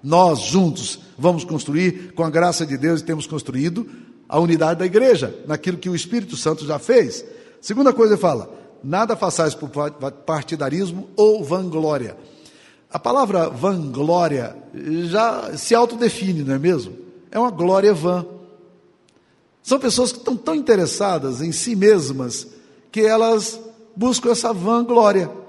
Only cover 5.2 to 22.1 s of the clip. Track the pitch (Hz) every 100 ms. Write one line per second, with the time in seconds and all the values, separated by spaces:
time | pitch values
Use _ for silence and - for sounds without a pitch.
5.2 | 123 - - 151 190 175 185 175 175 240
6.2 | 190 143 160 156 147 147 - 247 147 -
7.2 | - - - - - 214 277 240 220 202
8.2 | 175 127 95 - - - 135 180 220 220
9.2 | 196 - 160 - 147 147 147 147 139 139
10.2 | - 156 135 160 139 156 190 175 - -
11.2 | 214 214 143 180 185 160 156 147 113 -
12.2 | - - - _ - _ _ - 233 262
13.2 | 240 190 160 120 180 185 147 127 151 175
14.2 | 165 139 117 - - - 147 160 175 202
15.2 | 226 - - 156 - 233 233 226 233 -
16.2 | 190 165 135 135 165 165 120 - - -
17.2 | - 214 240 175 175 190 202 180 170 180
18.2 | 175 - - - - _ _ _ _ _
19.2 | _ _ _ _ - 269 262 240 247 -
20.2 | - 247 - 320 254 214 165 - 202 170
21.2 | 135 123 165 151 - 214 202 202 135